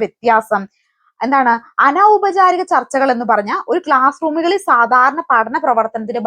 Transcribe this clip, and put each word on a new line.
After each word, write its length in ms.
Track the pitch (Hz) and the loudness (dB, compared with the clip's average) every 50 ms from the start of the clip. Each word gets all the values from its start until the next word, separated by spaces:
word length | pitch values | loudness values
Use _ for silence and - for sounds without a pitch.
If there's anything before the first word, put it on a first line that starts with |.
| 220 | -2
വ്യത്യാസം 580 | 185 - _ - 233 226 220 226 - 220 196 196 - _ _ _ _ _ _ _ _ _ _ | -6 -8 _ -2 0 0 0 0 -2 -4 -6 -6 -10 _ _ _ _ _ _ _ _ _ _
എന്താണ്? 320 | 220 247 269 277 254 233 233 226 - _ _ - 233 | -4 -2 0 0 2 0 0 -2 -4 _ _ 0 0
അനൗപചാരിക 760 | 285 294 359 403 427 415 403 403 392 349 392 370 359 359 349 370 359 | 2 2 4 4 4 4 2 2 0 2 2 2 2 2 0 -2 -2
ചർച്ചകൾ 360 | 349 269 247 - - 269 262 277 247 | -2 -2 -2 -2 -2 -2 0 0 -2
എന്ന് 120 | 233 240 220 | -2 -2 -2
പറഞ്ഞാൽ 300 | 220 208 202 208 294 392 - - | -2 -2 -2 -4 -6 -6 -4 -4
ഒരു 120 | 269 349 339 | -4 -4 -2
ക്ലാസ് 340 | 302 285 254 262 277 277 - | 0 0 2 2 0 0 -2
റൂമുകളിൽ 380 | 330 320 302 330 320 339 392 381 - 339 | -4 -4 -2 -2 -2 -2 -2 -2 0 0
സാധാരണ 500 | 269 233 233 214 247 247 254 269 269 320 330 - | 2 2 2 2 2 2 2 2 0 -2 -2 0
പഠന 280 | 262 233 220 220 254 311 302 | 0 0 0 -2 -4 -2 -2
പ്രവർത്തനത്തിന്റെ 580 | 294 240 226 220 220 - 226 220 208 233 240 214 | 0 0 0 -2 -2 -6 -10 -10 -8 -8 -4 -2